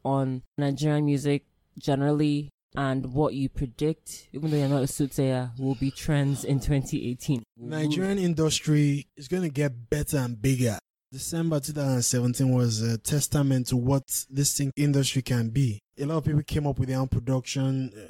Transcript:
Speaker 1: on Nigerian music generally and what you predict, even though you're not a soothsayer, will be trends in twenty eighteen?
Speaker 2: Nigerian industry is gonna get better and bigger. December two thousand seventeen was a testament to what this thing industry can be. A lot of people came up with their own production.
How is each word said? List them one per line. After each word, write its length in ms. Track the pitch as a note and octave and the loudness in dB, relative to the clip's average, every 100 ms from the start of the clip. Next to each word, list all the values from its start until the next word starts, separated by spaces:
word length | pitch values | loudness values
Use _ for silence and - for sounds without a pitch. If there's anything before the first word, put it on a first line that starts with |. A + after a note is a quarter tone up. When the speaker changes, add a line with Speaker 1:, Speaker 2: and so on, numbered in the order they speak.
Speaker 1:
on 380 | C#3 C#3 C3 B2+ - - | -2 0 0 -4 -8 -4
Nigerian 480 | C#3+ C3+ D3+ D3 D3 | -2 0 0 2 2
music 400 | C#3+ C#3+ C#3+ - _ _ - | 2 2 -2 -4 _ _ -6
generally 720 | - C#3 C#3+ D3 D3+ D3 D3 - _ C3+ | -2 2 2 2 2 0 -4 -14 _ -4
and 380 | C3+ C3 B2+ | -2 -2 -2
what 200 | B2+ D3+ | 0 0
you 140 | C3+ C3+ | 0 -4
predict, 800 | - C3+ - D3+ D#3+ - - - | -4 -6 -2 -2 -2 -10 -18 -16
even 180 | - D#3 | -6 -2
though 60 | D3 | 0
you're 100 | C#3 | 2
not 160 | C#3+ | 2
a 40 | C3+ | 0
soothsayer, 640 | - C#3 - C3+ B2+ B2 A#2+ | -2 -2 0 0 0 -4 -4
will 180 | C3 C3 | -4 -2
be 140 | C3+ | -2
trends 540 | - - C#3+ C#3 C#3 | -2 0 2 2 0
in 160 | - C#3 | 0 0
twenty 480 | - C#3+ C3+ D3+ A#2+ | 2 0 0 -4 -4
eighteen? 340 | B2+ - B2+ - - | -4 -2 -2 -4 -14
Speaker 2:
Nigerian 640 | A#2+ D#3 D3+ D#3 F#3+ G3+ | -8 -4 -2 0 0 0
industry 880 | F3 D#3 D#3 - D#3 D3+ D3 C#3+ - - | 0 2 0 0 2 4 4 2 -4 -16
is 140 | C3+ | -6
gonna 180 | F3+ E3+ | -2 -2
get 420 | C#3 D3 A#2+ A#2 | 0 -2 -2 -4
better 280 | D3 C#3+ C#3+ | -4 0 0
and 240 | B2 A2+ | -2 0
bigger. 360 | C3 B2+ A#2+ G2+ - _ _ | 0 2 2 0 -8 _ _
December 480 | C3 - E3 E3 D3 | -12 -6 -2 0 0
two 100 | C3+ | -2
thousand 300 | D3 C#3 B2+ | -2 0 2
seventeen 520 | A#2 B2 B2 A#2+ C3 | 2 2 2 2 4
was 280 | B2+ A#2+ A2 | 4 2 2
a 160 | A2+ A2+ | 0 -2
testament 680 | - D3 - D3+ C#3 C3 A#2+ | -2 -2 0 2 2 2 2
to 100 | B2+ | 0
what 260 | B2 C#3 - - - | 2 0 0 -6 -4
this 280 | C#3 C#3+ - | -2 0 0
thing 140 | C#3 C#3 | -2 0
industry 460 | D3 C#3 C3+ C3+ | 2 4 2 0
can 260 | - B2 A2+ | 0 0 0
be. 300 | B2 C3 G#2+ - - | 2 0 0 -10 -8
A 80 | C#3+ | -2
lot 120 | D#3+ | -2
of 80 | D#3 | 0
people 180 | D3+ | 0
came 240 | - D#3 D3 | 0 0 0
up 100 | C3+ | 0
with 120 | C3 | 0
their 100 | C3 | 0
own 80 | C3 | 0
production. 840 | - A#2+ C3 - C#3 C3+ C3+ C3 G#2 | -2 0 -2 0 -2 0 0 -4 -8